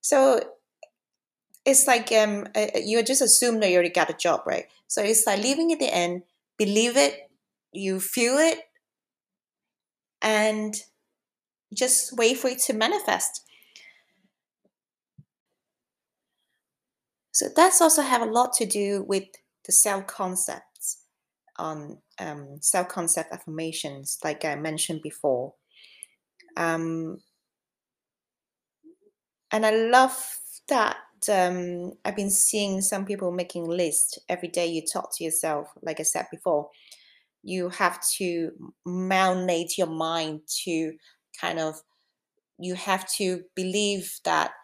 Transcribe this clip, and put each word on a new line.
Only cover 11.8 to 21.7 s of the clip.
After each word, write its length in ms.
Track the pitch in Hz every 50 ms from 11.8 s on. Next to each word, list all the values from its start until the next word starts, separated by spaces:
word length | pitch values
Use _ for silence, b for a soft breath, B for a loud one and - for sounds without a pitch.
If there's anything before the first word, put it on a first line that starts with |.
| 254 262 262 - - - - 233
wait 200 | 233 226 262 262
for 120 | - 262
it 100 | 247 262
to 140 | - - 254
manifest. 680 | 214 220 247 403 403 - - 190 - - - - - _ b b b b b b b b b b b b b b b b b _ _ _ _ _ _ _ _ _ _ _ _ _ _ _ _ _ - - _ _ _ _ _ _ _ _ _ _ _ _ _ _ _ _ _ _ _ _ _ _ _ _ _ _ _ _ _ _ _ _ _ _ _ _ _ _ _ _ _
So 160 | - - - - -
that's 260 | - 339 381 370 -
also 200 | 339 320 311 302
have 200 | 285 269 254 240
a 40 | 233 220
lot 220 | 220 240 247 254 -
to 120 | - 233
do 380 | 196 - 208 202 196 202 196 190 -
with 160 | 196 190 190 - - - _ _ _ _ _
the 60 | -
self-concepts 1300 | - - - 214 196 196 190 190 - - 196 185 185 190 - - - - - _ _ - - - - - _ _ _ _ _ _ _ _ _ _ _ -
on, 400 | - 160